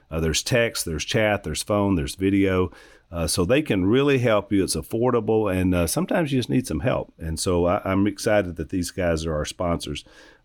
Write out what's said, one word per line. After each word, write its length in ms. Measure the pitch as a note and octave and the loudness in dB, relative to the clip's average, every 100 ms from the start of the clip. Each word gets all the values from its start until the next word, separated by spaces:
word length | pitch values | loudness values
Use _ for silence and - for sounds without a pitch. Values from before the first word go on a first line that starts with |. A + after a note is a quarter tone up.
| _ | _
Uh, 100 | D#2+ | -4
there's 220 | D#2+ D#2 | -2 -2
text, 420 | - B2 A#2 - - | 0 0 0 -2 -6
there's 180 | D#2 | -6
chat, 380 | - A#2 G#2+ G2+ | -4 0 0 0
there's 220 | - D2+ | -2 -8
phone, 320 | - G#2 G2+ F#2+ | -2 0 2 0
there's 180 | C#2 | -2
video. 560 | - G2 G2 F#2+ F#2 F2+ - - - _ | -2 0 2 2 2 0 -4 -20 -20 _
Uh, 160 | E2+ E2 | -6 -2
so 180 | - | 0
they 160 | F2 C3+ | 2 2
can 240 | D#3 G#2 | 2 0
really 360 | F#2 B2 C#3+ C3+ | 2 2 4 2
help 300 | A#2+ G#2+ - | 4 2 2
you. 100 | G2+ | 0
It's 120 | F2 D#2+ | 0 -2
affordable, 800 | - A2+ B2 A#2+ G#2+ A2 G#2 | -4 -2 2 2 2 2 2
and, 200 | F#2 F#2 | 2 2
uh, 120 | F2+ E2+ | 2 0
sometimes 460 | - F#3 G3+ D3+ | -2 -2 0 0
you 60 | C3+ | -2
just 100 | A#2 | 0
need 180 | C3 - | -2 -2
some 140 | D2+ | -2
help. 320 | C3 - - - | -2 -2 -4 -10
And 200 | E2 D#2+ | -8 -4
so 280 | - F2 F2 | 0 2 2
I, 160 | G2 | 2
I'm 220 | F#2+ F#2+ G#2 | 0 0 0
excited 500 | G#2 A2+ G#2 F2+ E2 | 0 0 2 0 -4
that 140 | D#2+ | -6
these 200 | F#2+ E2+ | -4 -4
guys 360 | - F2 D#2+ E2 | -2 0 0 -2
are 80 | |
our 100 | D2+ | -4
sponsors. 580 | D#2 - F2 E2+ - C#2+ - - - - | -4 -4 -4 -2 -4 -10 -12 -20 -20 -20